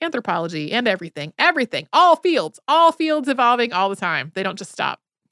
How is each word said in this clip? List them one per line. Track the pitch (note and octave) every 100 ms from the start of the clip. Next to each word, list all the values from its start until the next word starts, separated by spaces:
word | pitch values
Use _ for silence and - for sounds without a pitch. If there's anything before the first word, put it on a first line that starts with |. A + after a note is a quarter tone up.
anthropology | E4 C4 - F3 E3+ D#3+ D3+
and | A#3 A#3
everything, | F#3 E3+ D3+ D#3 -
everything, | E4 D#4+ B3 D3 -
all | C#4 F4+ D#4
fields, | F#4 C#4 D#3+ - -
all | D#4+ E4
fields | E4 D#4 D4+ C4+
evolving | C4 A#3+ A#3+ A#3
all | F3+ G3
the | G3
time. | F3+ D3+ D3+
They | F#3+
don't | F#3+ G3
just | F#3
stop. | - C#3 - _ _ _